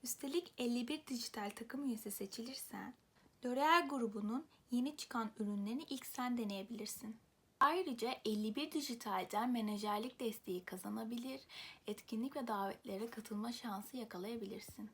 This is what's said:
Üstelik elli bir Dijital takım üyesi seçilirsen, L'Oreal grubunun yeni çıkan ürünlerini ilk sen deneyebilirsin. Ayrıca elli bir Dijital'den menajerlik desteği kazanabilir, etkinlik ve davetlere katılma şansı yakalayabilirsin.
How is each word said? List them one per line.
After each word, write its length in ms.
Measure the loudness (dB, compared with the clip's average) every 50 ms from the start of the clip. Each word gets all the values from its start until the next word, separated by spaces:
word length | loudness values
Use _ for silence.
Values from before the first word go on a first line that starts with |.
| -4
Üstelik 480 | -4 -4 -4 -4 -2 -2 -2 -2 -4 -4 0
elli 300 | 2 2 2 2 2 0
bir 200 | -2 -4 -2 -4
Dijital 440 | -2 -2 -2 -2 -4 -2 -4 -4 -4
takım 280 | -6 -8 -6 -4 -2 0
üyesi 280 | 0 0 0 -2 -6
seçilirsen, 800 | -4 -4 -4 -6 -4 -6 -6 -6 -6 -8 -8 -8 -8 -8 -8 -8 -10 -14 _ _ _ -20 -20 -20 _ _ -2
L'Oreal 420 | 0 4 6 6 8 8 8 6 6
grubunun 580 | 2 2 2 2 0 0 0 2 0 0 -2 -4 -16 -20 -6 _
yeni 260 | 2 4 4 2 0 -4
çıkan 340 | -10 -2 0 0 0 0 -2 -2
ürünlerini 440 | 0 0 2 0 0 0 0 -2 -2
ilk 220 | -2 -4 -4 -4
sen 320 | -6 -4 -2 0 2 2 2
deneyebilirsin. 800 | 2 0 0 -2 -4 -6 -6 -6 -4 -6 -6 -6 -8 -10 -10 -10 -14 _ _ _ _ _ _ _
Ayrıca 560 | 6 8 8 6 4 2 0 0 0 0 0 0 0
elli 300 | 2 2 4 2 2 2
bir 160 | 0 0 2
Dijital'den 800 | 0 -2 0 0 -4 -4 -2 0 2 2 0 2 2 2 4 4
menajerlik 680 | 4 4 4 2 2 2 2 2 2 2 0 -2 -4 -2
desteği 460 | -2 -2 -2 -2 -4 -2 -2 -2 -2
kazanabilir, 760 | -4 -8 -6 -4 -2 -2 -2 -2 -2 -2 -2 -2 -4 -6 -8 -10 -12 -14 -14 -12 -14 -14 -10 -6 -6
etkinlik 480 | -6 -6 -4 -4 0 0 0 0 0
ve 120 | -2 0 0
davetlere 600 | 2 2 2 0 -2 -4 -4 -4 -2 -2 -2 -4
katılma 420 | -4 -8 -6 -4 -2 -2 -2 -2
şansı 460 | -4 -4 -2 -2 -2 -2 -4 -4 -4 -6
yakalayabilirsin. 920 | -6 -4 -4 -4 -4 -2 -2 -4 -4 -4 -6 -8 -8 -10 -10 -10 -10 -10